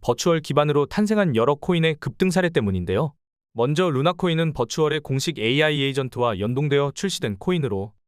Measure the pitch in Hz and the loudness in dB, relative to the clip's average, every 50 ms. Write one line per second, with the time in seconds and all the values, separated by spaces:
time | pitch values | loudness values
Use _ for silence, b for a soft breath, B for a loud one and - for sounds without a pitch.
0 | - - 123 - - 180 165 160 147 - 139 147 147 147 139 147 139 135 - 208 | -2 -2 -2 0 2 2 2 0 0 0 0 2 2 2 2 0 0 0 0 -2
1 | 214 202 220 208 196 165 120 110 117 135 147 147 - - 180 165 160 160 151 - | 0 2 2 2 2 2 2 2 2 2 2 0 0 -2 0 2 0 0 -2 -2
2 | - 135 - - 185 185 170 190 180 170 170 151 110 98 95 90 87 90 92 110 | -6 -8 -2 0 0 2 2 2 0 2 0 0 0 0 0 -2 -2 0 0 0
3 | 156 147 - _ _ _ _ _ _ _ _ 110 117 139 151 170 185 175 139 127 | 0 -2 -4 _ _ _ _ _ _ _ _ -2 0 2 2 2 2 2 2 2
4 | 143 175 175 175 190 175 165 160 165 160 147 - 120 - - 165 156 151 156 151 | 0 0 0 0 0 0 0 0 0 -2 0 -2 -4 -2 0 0 0 0 0 -2
5 | - - 165 165 - 175 143 113 107 117 131 147 156 156 151 143 135 139 131 139 | -4 -4 -4 -2 -2 -4 -4 -2 -2 0 2 2 2 2 2 0 -2 -2 -2 -2
6 | 131 127 - 123 120 120 107 90 101 117 127 139 151 143 139 143 143 143 - - | -4 -4 -4 -2 0 0 0 0 -2 -2 -2 -2 0 0 2 0 0 0 -2 -4
7 | - 190 - - - 113 98 95 - 185 185 170 139 117 101 95 98 107 - _ | -4 -4 -4 -4 -4 -6 -6 -4 -2 -2 0 0 0 -2 -4 -4 -6 -8 -12 _
8 | _ | _